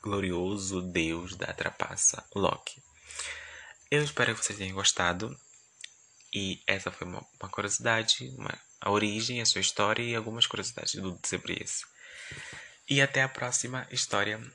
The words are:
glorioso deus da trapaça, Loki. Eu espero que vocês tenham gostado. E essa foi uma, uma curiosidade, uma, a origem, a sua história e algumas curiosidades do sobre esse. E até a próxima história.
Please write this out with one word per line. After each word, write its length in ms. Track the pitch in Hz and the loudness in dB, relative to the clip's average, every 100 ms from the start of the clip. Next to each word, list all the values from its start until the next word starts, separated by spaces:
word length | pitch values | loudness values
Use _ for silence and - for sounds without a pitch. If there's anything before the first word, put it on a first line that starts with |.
glorioso 800 | 104 101 95 87 92 104 95 92 | 0 0 2 0 0 -2 -2 -2
deus 540 | 90 87 80 82 90 87 | 0 0 2 0 -4 -6
da 180 | - | -6
trapaça, 720 | - - - - - - - - | -2 -4 -2 -4 2 2 2 -6
Loki. 480 | 101 92 - - - - - - - - - - - - - - | 2 2 2 -8 -14 -20 -20 -14 -10 -8 -8 -10 -16 -16 -20 0
Eu 120 | 147 | 2
espero 300 | 147 - 117 | 2 2 2
que 100 | 110 | 2
vocês 140 | - 101 | -2 -2
tenham 180 | 95 95 | -4 2
gostado. 640 | 98 - 90 90 110 135 - - - _ - - - - - | 2 4 2 2 -4 -8 -18 -20 -20 _ -20 -20 -20 -20 -8
E 280 | 101 98 90 - | -4 -4 -2 0
essa 240 | 98 92 | 0 -2
foi 160 | - 90 | -6 -8
uma, 180 | 90 - _ | -10 -12 _
uma 80 | 95 | -8
curiosidade, 840 | - 101 - 117 113 110 - 127 131 | -4 -2 0 2 2 2 0 -2 -10
uma, 200 | - - - - | -8 -8 -12 -4
a 100 | - | 2
origem, 500 | 104 107 104 117 123 | 4 4 0 -2 0
a 40 | 113 | 2
sua 160 | 98 | 4
história 420 | 95 - 104 110 | 2 2 4 4
e 120 | 120 117 | 0 -2
algumas 320 | 110 113 - | -2 2 2
curiosidades 480 | 101 98 - - 98 | 2 -4 -4 -4 -2
do 240 | 95 87 - | -4 -4 -4
sobre 360 | 90 - 90 | -4 -4 -6
esse. 240 | - - - - - - - - - - - - - | -4 -8 -8 -20 -18 -14 -12 -12 -12 -14 -16 -18 4
E 120 | 139 | 6
até 200 | 139 135 | 6 6
a 80 | 131 | 2
próxima 580 | - 123 - 120 131 - | 0 -2 0 -2 -6 -4
história. 500 | 123 - 104 104 110 117 | -2 2 2 2 -2 -8